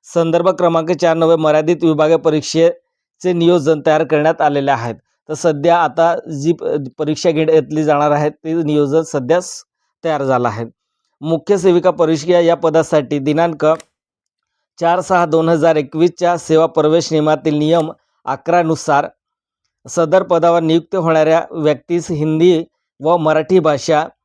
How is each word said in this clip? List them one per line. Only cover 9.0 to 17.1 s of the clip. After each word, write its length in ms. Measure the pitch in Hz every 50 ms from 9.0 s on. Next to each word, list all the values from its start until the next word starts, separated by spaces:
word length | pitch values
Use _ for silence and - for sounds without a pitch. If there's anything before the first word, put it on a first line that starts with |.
सध्या 380 | 160 - - 143 127 123 160 180
स-, 240 | 180 - - - - _ _ _ _ _ _ _ -
तयार 200 | 165 156 143 139
झालं 240 | 131 131 120 120 117
आहे. 160 | 104 113 117 117 _ _ _ _ _ _ _ _ _ _
मुख्य 380 | 139 156 165 156 151 - 202 190
सेविका 320 | 165 190 175 175 175 185
प्रवेशिका 500 | 170 165 170 156 165 147 147 175 175 175
या 140 | 170 165 170
पदासाठी 640 | - - 160 151 165 151 - - 151 135 120 151 143
दिनांक 480 | 135 147 147 160 170 170 160 143 151 151 160 165 - _ _ _ _ _ _ _ _ _ _ _ _ _ _ _ _ _ _ -
चार 200 | 170 170 175 180
सहा 260 | 160 - 190 175 175
दोन 220 | 160 156 165 160 165
हजार 280 | 170 156 147 165 160
एकवीसच्या 640 | 151 143 127 - 156 170 175 175 - 175 175 175 170
सेवा 280 | - - 160 156 165
प्रवेश 460 | 160 - 165 151 151 160 170 156 -